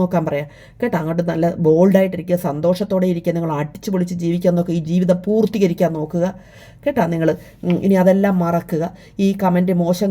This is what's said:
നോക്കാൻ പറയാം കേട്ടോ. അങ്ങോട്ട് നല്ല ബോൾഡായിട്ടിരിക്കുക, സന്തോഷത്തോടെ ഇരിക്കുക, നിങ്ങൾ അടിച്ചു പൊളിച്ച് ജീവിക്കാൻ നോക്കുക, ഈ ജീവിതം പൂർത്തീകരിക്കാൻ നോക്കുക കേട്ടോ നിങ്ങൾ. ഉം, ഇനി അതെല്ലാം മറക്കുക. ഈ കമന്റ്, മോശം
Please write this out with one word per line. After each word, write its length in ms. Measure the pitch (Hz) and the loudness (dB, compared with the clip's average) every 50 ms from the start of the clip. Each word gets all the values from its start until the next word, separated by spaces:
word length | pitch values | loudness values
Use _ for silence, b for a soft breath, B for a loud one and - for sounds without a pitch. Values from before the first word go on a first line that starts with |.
നോക്കാൻ 240 | 185 180 180 175 160 151 | 0 0 0 -2 -2 -2
പറയാം 200 | 147 143 147 147 B B B B B B | -2 -4 -6 -8 B B B B B B
കേട്ടോ. 160 | - 240 233 165 | -4 -2 -2 -2
അങ്ങോട്ട് 240 | 160 156 165 170 170 170 165 | -2 -2 -2 -2 -2 -2 -2
നല്ല 200 | 160 160 170 170 - 170 | 0 0 0 0 0 2
ബോൾഡായിട്ടിരിക്കുക, 720 | 156 156 160 180 196 185 190 190 190 185 185 151 - 175 175 - 165 | 4 4 6 6 6 6 4 2 0 -2 -6 -4 -2 -2 -2 -2 -4
സന്തോഷത്തോടെ 600 | 143 147 156 170 180 175 208 202 196 185 185 185 180 | -4 -2 0 0 0 0 -2 -2 -2 0 0 0 0
ഇരിക്കുക, 220 | 170 165 175 165 170 | -2 -2 -2 -2 -2
നിങ്ങൾ 140 | 170 160 156 143 | -2 -2 -2 -4
അടിച്ചു 300 | 147 151 - - - - 190 | -4 -6 -8 -10 -8 -4 -2
പൊളിച്ച് 200 | 185 180 175 180 175 175 | -2 -2 -2 -4 -4 -2
ജീവിക്കാൻ 300 | 170 170 175 180 185 175 175 | -2 -2 0 2 2 2 0
നോക്കുക, 160 | 170 180 165 175 | 0 -2 -2 -4
ഈ 20 | 156 156 170 | -2 -2 0
ജീവിതം 280 | 180 180 175 185 180 180 | 0 2 2 0 0 0
പൂർത്തീകരിക്കാൻ 640 | 202 214 220 220 220 214 220 196 180 170 - 180 165 165 156 | -2 0 0 0 0 0 0 0 0 0 0 0 -2 -2 -2
നോക്കുക 260 | 151 151 - 175 170 190 196 B B B B B B B B B B | -6 -4 -4 -2 -2 -2 -4 B B B B B B B B B B
കേട്ടോ 200 | 285 285 247 180 165 170 | -4 -2 0 0 0 0
നിങ്ങൾ. 160 | 165 160 160 - - B B B B B | 0 0 0 0 -2 B B B B B
ഉം, 100 | 180 180 175 - | -2 -2 0 2
ഇനി 100 | 196 190 185 185 | 2 4 4 6
അതെല്ലാം 320 | 185 185 196 196 202 196 180 175 | 4 4 4 4 2 2 0 0
മറക്കുക. 420 | 170 175 170 165 - 180 156 165 165 - B B B B B 196 | 0 0 -2 -2 -4 -4 -4 -4 -6 -8 B B B B B 0
ഈ 40 | 196 196 196 196 | 0 0 0 0
കമന്റ്, 300 | 185 175 180 180 180 185 175 170 | 0 2 2 2 2 2 0 2
മോശം 260 | 170 180 175 214 196 | 0 0 0 0 0